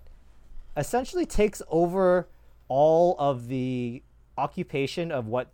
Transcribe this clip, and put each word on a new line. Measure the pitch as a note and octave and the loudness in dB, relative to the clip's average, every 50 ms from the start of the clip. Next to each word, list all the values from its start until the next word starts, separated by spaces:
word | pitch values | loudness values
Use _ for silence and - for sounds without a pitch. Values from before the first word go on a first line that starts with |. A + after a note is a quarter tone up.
| - - - - - - - - - - - - - - - | -10 -16 -20 -20 -20 -20 -20 -20 -20 -16 -14 -14 -12 -8 -6
essentially | D3 E3+ - - A#3+ C4 - - F4+ E4 | -6 -4 -2 -2 -2 -2 -2 -4 -4 -4
takes | - - G3 G#3 G#3+ - - - - | 0 2 2 2 2 0 -4 -6 -2
over | - D#3+ E3+ F3 F3 F#3+ F#3+ F3+ F3+ F3+ E3+ - - - - - - - _ - | 0 2 2 2 2 2 4 4 4 2 0 -2 -10 -20 -20 -20 -20 -18 _ -2
all | B2+ C3+ D3 D#3 D#3+ E3 F3 F3 F3+ - | 2 4 6 6 6 6 6 4 4 2
of | C#3+ C#3+ C#3 B2 A#2+ A#2 | 0 0 0 -2 -4 -6
the | C3 C3 B2+ B2+ B2+ B2 A#2+ A#2+ A#2 C3 - _ _ _ _ _ _ - | -4 -4 -4 -2 -4 -4 -4 -6 -8 -10 -14 _ _ _ _ _ _ -6
occupation | C3+ C#3+ - - F3+ - - C#3+ C#3 C3+ - - E3+ E3 | -6 -4 -4 -6 -8 -4 -4 -4 -4 -2 -4 -4 -6 -4
of | D#3+ C3 A#2 A2 | -4 -4 -4 -2
what, | A2 B2+ B2+ - | -4 -4 -4 -6